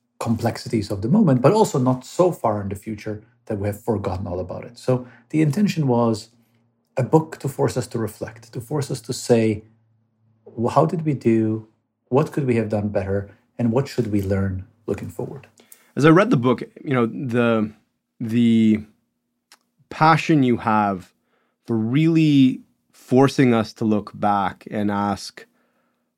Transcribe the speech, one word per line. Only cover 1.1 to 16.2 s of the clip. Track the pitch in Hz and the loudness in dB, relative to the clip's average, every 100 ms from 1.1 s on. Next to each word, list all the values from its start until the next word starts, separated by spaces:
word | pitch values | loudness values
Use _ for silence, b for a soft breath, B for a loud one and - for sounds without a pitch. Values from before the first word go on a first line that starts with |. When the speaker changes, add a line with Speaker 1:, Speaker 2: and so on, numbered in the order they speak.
| 208 185 127 | 4 4 4
Speaker 1:
but | 135 | 4
also | 214 202 147 | 4 2 2
not | 127 127 | 0 -2
so | - - 180 | -4 0 0
far | - 117 104 | 2 -4 -2
in | 98 | -6
the | 101 | -8
future | - 104 - 107 b b - | -10 -12 -10 -12 b b -10
that | 104 | -6
we | 104 | -6
have | 101 | -6
forgotten | - 104 95 95 98 | -4 -4 -4 -6 -6
all | 90 | -8
about | 92 101 | -8 -12
it. | - - | -16 -10
So | - 127 B B B | -4 -4 B B B
the | 156 | 0
intention | 151 208 202 - 139 | 0 2 0 0 0
was | 120 117 107 - _ _ _ _ _ _ - | 2 2 0 -6 _ _ _ _ _ _ -4
a | |
book | 117 160 156 - | 2 2 2 -6
to | 135 | -8
force | - 135 127 | -2 -2 -2
us | 113 | -6
to | 117 | -6
reflect, | 107 - 107 - - | -6 -8 -14 -14 -16
to | 139 | -14
force | - 151 135 | -8 -6 -6
us | 139 | -8
to | - | -8
say, | 127 - 117 110 104 - _ _ _ _ _ _ _ | -6 2 2 2 -2 -8 _ _ _ _ _ _ _
"Well, | - - 117 | -16 -6 -2
how | 139 160 | 0 0
did | 180 | 0
we | 156 | -4
do? | 131 117 113 110 110 - _ _ _ - | -2 2 2 0 -4 -8 _ _ _ -2
What | 127 156 | 0 0
could | - 131 | -2 -2
we | 117 | 0
have | 107 | 0
done | 107 104 | -2 -2
better? | 98 95 101 98 b b - | -4 -4 -4 -6 b b -4
And | 117 | -2
what | 131 139 | 0 -2
should | - 120 | -4 -2
we | 101 | -2
learn | 95 98 98 95 - _ - | -2 -2 -2 -4 -10 _ -8
looking | 101 104 | -8 -8
forward?" | - - - - _ b b b | -10 -12 -12 -20 _ b b b
Speaker 2:
As | b | b
I | 147 | 6
read | 165 | 6